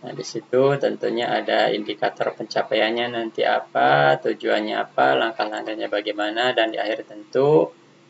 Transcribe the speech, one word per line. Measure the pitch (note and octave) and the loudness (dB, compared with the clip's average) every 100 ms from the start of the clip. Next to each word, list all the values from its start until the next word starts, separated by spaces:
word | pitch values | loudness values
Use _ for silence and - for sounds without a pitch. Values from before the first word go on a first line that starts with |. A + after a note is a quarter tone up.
Nah, | B2+ | -12
di | A#2+ | -12
situ | - A#2 - B2+ C3+ C#3 | -10 -10 -2 2 4 2
tentunya | A2+ G#2+ A2 A2+ A#2+ | 0 -2 -4 -2 -2
ada | A2 G#2+ A2 A2 | -2 0 2 2
indikator | G#2+ G#2 G#2 A2 - G#2+ - | 0 -4 -4 -4 -2 -6 -4
pencapaiannya | A2+ A2 - A2 G#2+ A#2 A#2+ A#2+ | -6 -4 0 0 2 0 -4 -4
nanti | A2+ A#2 | -6 -2
apa, | A#2+ A#2 - B2+ C3 C#3+ C#3+ C#3 | 0 0 -2 0 4 4 4 2
tujuannya | A#2+ G#2+ A2+ G#2+ G#2+ G#2+ | 0 -2 0 0 0 -4
apa, | A2 - C3 C3+ | -4 2 2 4
langkah-langkahnya | A#2 A2+ G#2+ G#2+ A2 G#2+ G#2+ | 0 -2 -4 -4 -8 -8 -4
bagaimana, | G#2 G#2+ G#2 G#2 A2 B2 | -4 -4 -4 -4 0 0
dan | A#2+ A2+ A2 | 2 0 0
di | |
akhir | G#2 A2 - | -4 -4 -8
tentu | G#2+ G#2+ - C#3 D#3 E3 - - _ | -16 -4 0 4 4 2 -4 -20 _